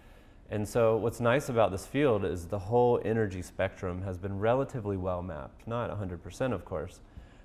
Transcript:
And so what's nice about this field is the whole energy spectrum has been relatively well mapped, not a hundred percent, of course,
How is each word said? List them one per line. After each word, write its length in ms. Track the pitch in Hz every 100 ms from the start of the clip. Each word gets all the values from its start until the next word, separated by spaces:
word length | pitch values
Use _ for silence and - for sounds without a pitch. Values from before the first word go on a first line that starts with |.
| - - - - -
And 180 | 107 104
so 280 | 123 113 110
what's 200 | 110 -
nice 280 | 120 131 147
about 240 | 117 101
this 140 | 92 -
field 380 | 135 147 104 95
is 200 | 90 85
the 120 | 101
whole 420 | 95 120 123 120
energy 360 | 98 113 104 95
spectrum 600 | 90 - 95 - 95 90
has 160 | 98 90
been 200 | 95 98
relatively 580 | 110 127 135 131 104 98
well 240 | 90 90
mapped, 440 | 92 76 65 - 110
not 240 | 117 101
a 60 | 101
hundred 260 | 95 87
percent, 300 | 90 - 131
of 120 | 98 -
course, 340 | 85 82 - - - - -